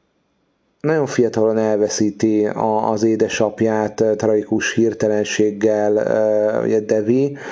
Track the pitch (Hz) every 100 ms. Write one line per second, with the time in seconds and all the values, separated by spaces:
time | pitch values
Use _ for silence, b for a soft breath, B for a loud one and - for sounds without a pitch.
0 | _ _ _ _ _ _ _ _ 147 156
1 | 135 - 117 113 110 110 110 107 104 -
2 | 107 104 110 107 104 104 110 107 113 107
3 | 110 110 107 - 107 - 110 110 107 107
4 | 110 104 110 107 104 107 - - 113 107
5 | 110 104 104 - 107 101 107 107 104 107
6 | - 110 107 107 107 113 117 110 107 110
7 | 107 127 139 139 B